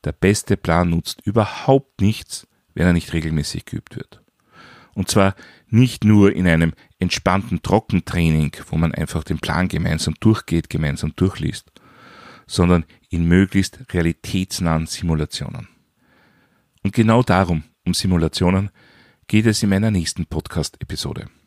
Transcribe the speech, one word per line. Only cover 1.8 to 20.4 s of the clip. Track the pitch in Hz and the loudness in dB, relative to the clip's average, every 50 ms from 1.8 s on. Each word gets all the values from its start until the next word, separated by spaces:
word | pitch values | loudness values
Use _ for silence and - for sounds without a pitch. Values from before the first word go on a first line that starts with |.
| - _ _ - | 2 _ _ 0
nichts, | 104 104 110 - - _ - - - _ _ _ _ _ _ | 0 0 0 -2 -10 _ -16 -16 -16 _ _ _ _ _ _
wenn | - 82 | 0 2
er | 90 87 | 2 2
nicht | 85 - - - | 2 0 -2 -6
regelmäßig | 82 78 80 80 76 73 - - - - | -4 -4 -2 -2 -2 -4 -4 -8 -10 -12
geübt | - - - - - - | -10 -12 -12 -12 -12 -16
wird. | - - _ - _ _ _ _ _ _ _ _ - - - - - - _ _ | -16 -16 _ -20 _ _ _ _ _ _ _ _ -20 -20 -20 -20 -20 -20 _ _
Und | - 95 - | -8 -6 0
zwar | - 107 98 95 95 _ - - - _ _ _ | 2 2 2 2 0 _ -14 -20 -20 _ _ _
nicht | - 113 131 123 - - - | 4 4 4 4 2 0 2
nur | 107 107 104 101 98 - | 4 6 8 6 6 4
in | - 92 | 2 2
einem | 90 82 82 82 80 76 _ _ _ _ _ | 2 4 4 2 0 0 _ _ _ _ _
entspannten | 90 90 - - - 95 92 98 101 120 90 82 | -4 -4 -4 -2 0 0 0 0 0 -4 -6 -6
Trockentraining, | - - 92 107 - _ - 90 - - - 87 85 82 78 78 78 71 - - - - | -2 0 0 0 0 _ -2 -2 -2 -2 -2 2 2 2 4 2 0 0 -4 -10 -12 -6
wo | - | -2
man | 80 82 80 - | 0 0 0 -2
einfach | - 80 - - 80 - | -4 -6 -6 -6 -8 -6
den | - 85 - | -4 -6 -6
Plan | - - - 78 92 | -4 -4 -2 -2 -2
gemeinsam | 92 - 80 85 87 80 80 - - 78 - | -2 -2 -2 -2 -2 -2 -2 -2 -4 -6 0
durchgeht, | - 107 110 - - - 82 82 80 - | 2 2 2 2 0 -2 -2 -2 -2 -2
gemeinsam | - 82 78 73 67 - - 80 - | -4 -4 -2 -2 -4 -4 -6 -8 -2
durchliest, | - 90 98 - - 78 80 - - _ _ _ _ _ _ _ _ - - - - - - - - _ | 0 -2 -2 -2 -4 -8 -8 -8 -8 _ _ _ _ _ _ _ _ -20 -20 -20 -20 -20 -20 -20 -20 _
sondern | _ - - 87 87 90 85 80 _ _ _ _ _ | _ -2 0 4 4 4 2 2 _ _ _ _ _
in | - 85 85 | -4 0 2
möglichst | 82 85 92 98 92 - 98 95 - - - 131 _ - | 4 4 4 4 4 2 -2 -2 -2 -6 -16 -18 _ -4
realitätsnahen | 90 82 85 80 _ - - - 95 92 - - - 92 85 80 80 82 | 0 0 0 -2 _ -10 -6 -4 -4 -4 -4 -6 -4 -2 0 0 -2 -2
Simulationen. | 80 - - - 85 80 76 76 - - - 71 - - - - _ _ _ _ _ _ _ _ _ _ _ _ _ _ _ _ _ _ _ _ _ _ _ _ | -6 -8 -6 -2 -2 -2 -2 -2 -6 -6 -10 -10 -10 -12 -14 -18 _ _ _ _ _ _ _ _ _ _ _ _ _ _ _ _ _ _ _ _ _ _ _ _
Und | 101 - | -4 0
genau | - 110 110 113 117 123 | 2 2 4 4 2 4
darum, | - 87 92 95 85 85 80 73 _ _ _ _ | 2 2 2 2 2 0 -4 -4 _ _ _ _
um | 87 90 | -4 -4
Simulationen, | - - 95 92 85 82 80 - - 92 87 95 95 101 101 _ _ _ _ _ _ _ _ _ _ _ | -2 0 0 0 2 0 0 -2 0 0 2 2 0 -2 -4 _ _ _ _ _ _ _ _ _ _ _
geht | _ - 107 110 | _ 0 2 2
es | 117 104 - - | 2 0 2 0
in | 101 | 0
meiner | 98 98 107 110 | 2 2 2 0
nächsten | 107 90 82 - - - 82 | 0 0 -2 -4 -6 -8 -8
Podcast-Episode. | _ - 80 | _ -6 -8